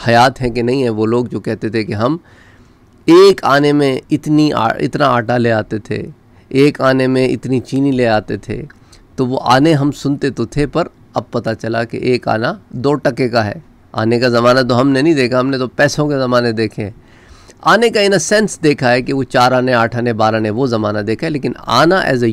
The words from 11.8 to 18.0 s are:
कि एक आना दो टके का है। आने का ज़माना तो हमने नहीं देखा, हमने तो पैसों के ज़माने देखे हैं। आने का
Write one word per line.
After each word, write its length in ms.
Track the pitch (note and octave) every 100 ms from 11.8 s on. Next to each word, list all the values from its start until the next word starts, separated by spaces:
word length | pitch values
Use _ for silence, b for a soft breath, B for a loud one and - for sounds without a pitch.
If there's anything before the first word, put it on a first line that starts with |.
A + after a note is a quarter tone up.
कि 140 | A#2 -
एक 260 | B2 B2 -
आना 320 | A2 B2 F3+ - B2+
दो 160 | C3
टके 340 | C#3+ D3 A#2+ B2+
का 140 | A#2
है। 200 | G#2 D#3+ - _ _
आने 260 | A2+ A2+ A#2+
का 80 | B2
ज़माना 340 | A#2 A#2+ B2+
तो 120 | B2
हमने 280 | B2 C#3 C3+
नहीं 120 | D#3
देखा, 240 | D3 B2 B2
हमने 200 | C3 C3
तो 80 | B2+
पैसों 400 | - C#3+ - D3
के 60 |
ज़माने 380 | C#3 B2+ B2 A#2+
देखे 300 | A2+ A2 -
हैं। 120 | G2+ - b b b b b b
आने 260 | D#3 G3 A#3
का 100 | G#3+